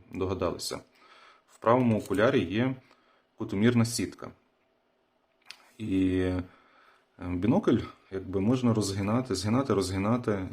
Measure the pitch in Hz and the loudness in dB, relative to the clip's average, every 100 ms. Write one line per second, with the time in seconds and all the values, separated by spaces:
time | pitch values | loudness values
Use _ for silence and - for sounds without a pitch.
0 | - 90 92 95 90 - - - - _ | -12 -6 -4 -2 -4 -4 -8 -10 -14 _
1 | - - - _ _ _ 110 123 123 107 | -20 -20 -20 _ _ _ 2 4 4 2
2 | 90 98 113 139 87 104 131 135 - _ | 0 2 4 4 0 0 -2 -4 -12 _
3 | _ _ _ - 107 98 113 117 113 - | _ _ _ -12 -6 2 4 4 2 0
4 | 92 - - - _ _ _ _ _ _ | -6 -8 -16 -18 _ _ _ _ _ _
5 | _ _ _ _ - - _ - 110 95 | _ _ _ _ -20 -20 _ -10 -2 0
6 | 92 92 92 90 90 - _ _ _ _ | 2 2 0 -2 -6 -14 _ _ _ _
7 | _ - 90 90 104 170 - 123 - - | _ -14 -6 -2 2 2 2 0 0 -12
8 | _ 98 95 95 101 127 123 107 98 98 | _ -10 -6 -2 0 2 2 2 0 -2
9 | 101 117 127 90 104 120 139 98 90 95 | -2 -2 -2 -2 0 0 2 0 0 -2
10 | 101 120 117 98 92 | 0 0 0 -4 -6